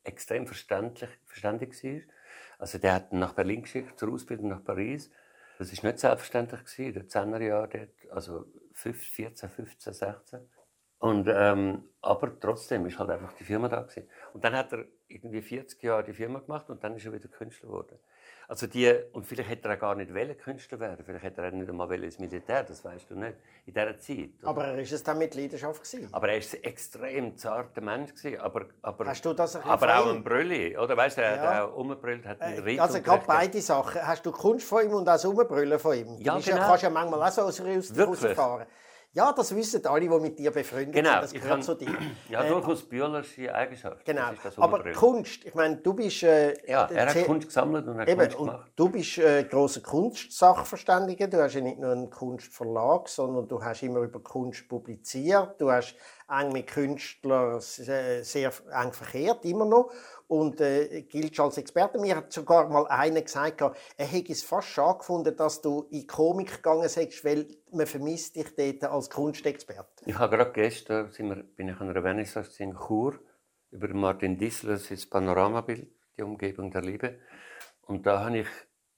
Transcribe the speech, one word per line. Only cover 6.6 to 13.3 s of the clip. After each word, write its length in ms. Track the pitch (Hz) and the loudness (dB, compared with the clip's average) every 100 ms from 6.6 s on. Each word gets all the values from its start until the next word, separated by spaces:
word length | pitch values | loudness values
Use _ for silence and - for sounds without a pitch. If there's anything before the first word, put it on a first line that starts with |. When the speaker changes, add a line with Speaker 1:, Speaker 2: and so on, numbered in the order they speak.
Speaker 1:
gewesen, 220 | - - 131 | -14 -10 -10
in 60 | |
den 140 | 98 98 | -10 -6
zehner 320 | 107 101 113 | -4 -4 -4
Jahren 300 | 110 104 107 | -2 -2 -2
dort, 400 | 110 107 _ - | -8 -14 _ -14
also 340 | 95 90 82 - - - | -12 -10 -12 -14 -20 -20
fünf, 280 | - 117 120 | -12 -10 -10
vierzehn, 480 | - - 110 - 95 | -12 -12 -12 -12 -16
fünfzehn, 440 | - 113 - 101 | -14 -16 -16 -16
sechzehn. 480 | 98 101 104 _ 127 - _ _ _ _ _ | -8 -8 -8 _ -20 -20 _ _ _ _ _
Und, 300 | 113 101 95 | 0 2 2
ähm, 540 | 101 101 101 98 98 - _ | 4 4 4 0 -4 -10 _
aber 400 | 98 101 - - | 0 0 -2 -2
trotzdem 460 | 101 113 - 110 90 | -4 -4 -4 -4 -4
ist 120 | - | -6
halt 120 | 92 | -6
einfach 220 | 90 92 | -6 -8